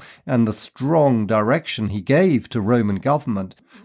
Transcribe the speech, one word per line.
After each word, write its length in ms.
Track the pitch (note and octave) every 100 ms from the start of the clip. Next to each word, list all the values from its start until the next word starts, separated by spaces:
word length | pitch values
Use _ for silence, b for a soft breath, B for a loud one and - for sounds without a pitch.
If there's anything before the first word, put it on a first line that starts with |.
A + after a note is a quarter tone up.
| B B -
and 200 | B2 A2
the 60 |
strong 720 | G#2 - - C3+ E3 C#3+ A#2 G#2
direction 640 | A2 G#2+ D#3 - - G#2
he 140 | G#2
gave 480 | F#2 D3 F#3+ B2 -
to 100 | A#2+
Roman 360 | G2+ A#2+ G#2 G2
government. 580 | C3+ D3 C3+ G2+ F#2 - B B